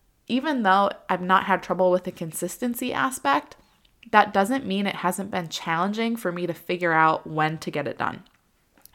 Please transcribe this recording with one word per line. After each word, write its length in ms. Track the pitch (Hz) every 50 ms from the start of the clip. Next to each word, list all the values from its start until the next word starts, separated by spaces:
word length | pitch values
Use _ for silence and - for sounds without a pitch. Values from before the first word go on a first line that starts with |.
| _ _ _ _ _
even 360 | - 226 262 285 320 285 247 214
though 260 | 190 190 196 202 - - - - -
I've 120 | 180 175
not 220 | 180 180 185 196 -
had 180 | 202 190 175
trouble 300 | - - 175 180 185 180
with 140 | 180 185 -
the 60 | 185
consistency 840 | 175 - 175 160 156 - 175 180 - - 247 240 233 - 254 247 -
aspect, 640 | - 254 262 262 - - 277 277 294 - - - - _ _ _ _ _ _ _ _ - -
that 220 | - 208 202 202 -
doesn't 320 | 196 196 202 262 269 -
mean 220 | 185 190 202 202
it 80 | 196 -
hasn't 360 | - - 180 180 - 190 202
been 180 | - 185 170 160
challenging 680 | - - - 170 165 165 180 202 208 226 226 226 233
for 160 | 226 - 180
me 160 | 170 175 175
to 60 | 170 165
figure 400 | - - - 180 175 180 170 165
out 340 | 160 160 160 160 - -
when 300 | 160 156 156 151 156 160 156
to 120 | - 175
get 160 | 156 147 139
it 100 | 117 -
done. 260 | - 117 - - - - _ _ _ _ _ _ _ _ _ _ _ - -